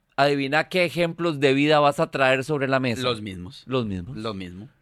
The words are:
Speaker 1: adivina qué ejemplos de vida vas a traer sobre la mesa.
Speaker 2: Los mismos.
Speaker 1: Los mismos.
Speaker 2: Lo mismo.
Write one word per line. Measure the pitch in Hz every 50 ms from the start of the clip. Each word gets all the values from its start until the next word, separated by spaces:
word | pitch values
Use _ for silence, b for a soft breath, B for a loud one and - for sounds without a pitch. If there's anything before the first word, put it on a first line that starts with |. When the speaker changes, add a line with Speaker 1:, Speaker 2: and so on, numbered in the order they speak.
| _ _ _
Speaker 1:
adivina | - 139 143 143 143 139 135 143 151 160 -
qué | - 185 175
ejemplos | 165 123 160 175 165 160 - 170 175 156 135
de | 139 135 135
vida | 135 143 151 156 147
vas | 147 143 143 -
a | 160 160
traer | - 143 135 131 131 131 131
sobre | 147 156 139 135 131
la | 135 131
mesa. | 131 123 113 127 127
Speaker 2:
Los | 123 120 107 104
mismos. | 104 92 87 90 90 139 - -
Speaker 1:
Los | - 127 131 117
mismos. | 104 95 90 87 95 131
Speaker 2:
Lo | 107 110 113 104
mismo. | 95 92 90 90 92 110 139 _ _